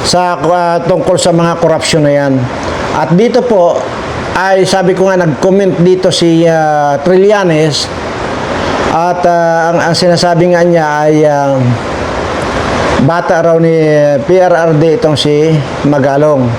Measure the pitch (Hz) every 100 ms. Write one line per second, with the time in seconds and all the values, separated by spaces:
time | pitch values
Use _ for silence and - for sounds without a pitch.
0 | - 180 180 170 156 175 175 170 165 175
1 | 160 185 185 170 170 170 165 156 - 165
2 | 147 143 139 131 123 - - - - -
3 | 156 170 233 240 247 208 175 151 - -
4 | - - - - 185 190 185 190 185 180
5 | 190 185 170 135 185 190 190 175 175 180
6 | 185 - 170 165 170 165 156 151 147 143
7 | - 185 196 214 190 156 156 135 - -
8 | - - - - - - - - - 160
9 | 170 175 175 170 170 165 165 170 147 170
10 | 175 175 175 170 175 175 175 170 151 147
11 | 151 156 151 143 139 135 123 113 - -
12 | - - - - - - - - - -
13 | 135 170 - 165 165 165 165 165 156 151
14 | 147 143 117 185 180 170 165 151 165 151
15 | 156 147 147 147 156 160 131 - 143 143
16 | 135 139 151 143 123